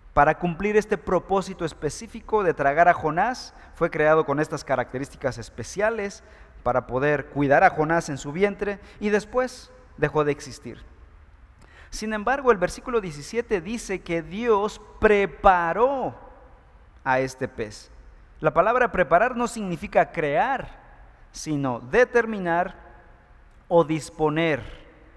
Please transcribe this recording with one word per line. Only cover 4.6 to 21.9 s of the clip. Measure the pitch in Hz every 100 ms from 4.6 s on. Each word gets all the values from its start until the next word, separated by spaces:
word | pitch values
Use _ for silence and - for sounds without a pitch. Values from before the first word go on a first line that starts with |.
características | - 127 120 127 139 - 131 117
especiales | 107 - - 180 214 226 202 - - - - -
para | 120 123 120
poder | 123 143 147 131
cuidar | 139 143 147 185
a |
Jonás | 156 151 170 160
en | 135
su | 143
vientre | 156 202 196 202 196 - -
y | 208
después | 208 202 247 254 - - - - -
dejó | 147 151
de | 147
existir. | 143 - 117 117 113 - - - - - - - - - - -
Sin | - 214
embargo, | 214 208 269 254
el | 208
versículo | 175 - 254 233
diecisiete | 190 147 139 226 233 202
dice | 165 233 - 185
que | - 165
Dios | 156 190 240 202 208 - - -
preparó | 214 202 196 - 196 180 170 175 247 277 180 113 - - - - _ - - -
a | 135 131
este | 131 - 127
pez. | - 107 - - - - - - -
La | 151
palabra | 156 196 247 240
preparar | 180 175 202 240 240
no | 233
significa | 226 196 170 - 196 160
crear, | - 151 151 226 262 - - - - - - -
sino | - 156 147 135 120
determinar | 120